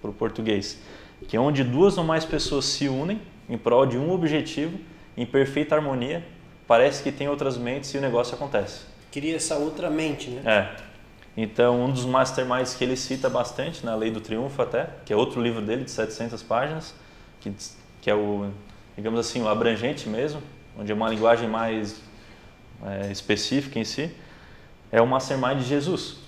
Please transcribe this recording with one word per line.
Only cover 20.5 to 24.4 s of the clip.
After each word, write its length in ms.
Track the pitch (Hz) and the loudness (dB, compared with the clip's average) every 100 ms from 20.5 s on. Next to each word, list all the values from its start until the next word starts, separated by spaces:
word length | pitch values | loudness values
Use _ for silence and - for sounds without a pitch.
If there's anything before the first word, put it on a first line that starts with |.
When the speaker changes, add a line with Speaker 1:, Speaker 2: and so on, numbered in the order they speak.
| - - 107 | -20 -20 -10
Speaker 1:
onde 140 | 104 | -4
é 40 | 107 | 0
uma 120 | 113 | 0
linguagem 400 | 110 113 117 117 | 4 6 6 4
mais, 540 | 110 113 110 107 - - - - - - - - - 104 | -2 -2 -2 -6 -10 -18 -20 -20 -20 -20 -20 -20 -14 -8
é, 260 | 98 101 | -6 -6
específica 680 | 98 - 104 - 139 135 113 | -6 0 0 2 -2 -2 -4
em 60 | 110 | -4
si, 260 | - 160 - - - | -4 -6 -8 -20 -20